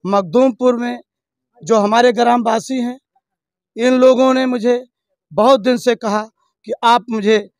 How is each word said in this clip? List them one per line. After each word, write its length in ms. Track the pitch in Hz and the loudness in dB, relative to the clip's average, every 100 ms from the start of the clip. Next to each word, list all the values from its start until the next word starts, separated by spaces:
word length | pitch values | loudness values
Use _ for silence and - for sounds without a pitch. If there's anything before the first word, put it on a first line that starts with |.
| 180 | -2
मखदूमपुर 720 | 202 180 196 262 220 254 240 | -2 0 0 0 0 -2 -2
में 220 | 240 240 _ _ _ _ _ _ | -4 -10 _ _ _ _ _ _
जो 160 | 151 220 | -2 0
हमारे 340 | 208 226 247 | 2 2 2
ग्रामवासी 680 | 220 240 247 226 226 - 262 | 2 0 0 0 -4 -4 -6
हैं, 200 | 240 254 _ _ _ _ _ _ _ - | -6 -10 _ _ _ _ _ _ _ -4
इन 180 | 247 254 | 0 4
लोगों 380 | 254 247 262 | 4 4 2
ने 120 | 262 262 | 0 -2
मुझे 360 | 247 226 247 254 _ _ _ _ | -2 -2 -2 -6 _ _ _ _
बहुत 300 | 156 220 269 | 0 2 2
दिन 160 | 202 247 | 2 -2
से 180 | 247 233 | -2 -2
कहा 260 | 226 208 220 _ _ _ - | -4 -4 -6 _ _ _ -14
कि 60 | - 233 | -2 0
आप 200 | 240 233 | 0 0
मुझे 280 | 220 202 220 196 _ | -4 0 0 -2 _